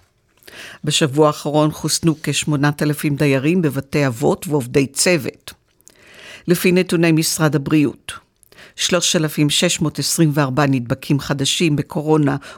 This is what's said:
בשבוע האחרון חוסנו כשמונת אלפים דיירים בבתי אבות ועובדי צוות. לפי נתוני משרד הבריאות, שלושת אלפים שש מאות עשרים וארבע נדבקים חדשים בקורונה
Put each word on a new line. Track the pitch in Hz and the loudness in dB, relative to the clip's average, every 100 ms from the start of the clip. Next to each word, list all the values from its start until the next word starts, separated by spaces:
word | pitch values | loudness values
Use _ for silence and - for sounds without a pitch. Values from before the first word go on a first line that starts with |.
| _ _ _ _ - - - - | _ _ _ _ -20 -20 -20 -8
בשבוע | 147 - 156 139 151 | -4 0 0 4 4
האחרון | 151 156 151 151 | 2 -2 0 0
חוסנו | 151 160 - 165 151 | 0 -4 0 0 -2
כשמונת | - 139 - 147 147 147 | -4 -4 -2 0 0 0
אלפים | 151 147 156 143 | -2 -2 -2 0
דיירים | 147 135 143 185 | 2 2 2 0
בבתי | 156 131 - 151 139 | 0 -2 -4 -2 -2
אבות | 113 147 190 175 | 0 0 -2 -2
ועובדי | 147 123 143 135 | -4 0 0 0
צוות. | - 190 170 - - - - _ _ - _ - - - - - | 0 0 0 -2 -12 -20 -20 _ _ -20 _ -20 -20 -20 -12 -2
לפי | 175 185 | 2 4
נתוני | 180 185 175 170 | 2 2 2 4
משרד | 160 160 - 156 147 | 2 0 0 0 0
הבריאות, | 139 156 139 - - - _ _ _ - - - | 0 2 2 -2 -16 -20 _ _ _ -20 -20 -6
שלושת | - 180 - 180 | -2 0 0 0
אלפים | 156 - 147 | 0 0 0
שש | - 175 - | 2 0 0
מאות | 151 - | -4 -2
עשרים | 139 - 160 | -4 2 2
וארבע | 143 139 131 143 | 2 0 0 2
נדבקים | 135 120 131 - 143 | 0 -2 -6 -2 -2
חדשים | - 139 135 - 175 147 | -2 -4 -2 0 0 0
בקורונה | 143 - 151 156 143 139 - | -2 -6 0 2 2 0 -6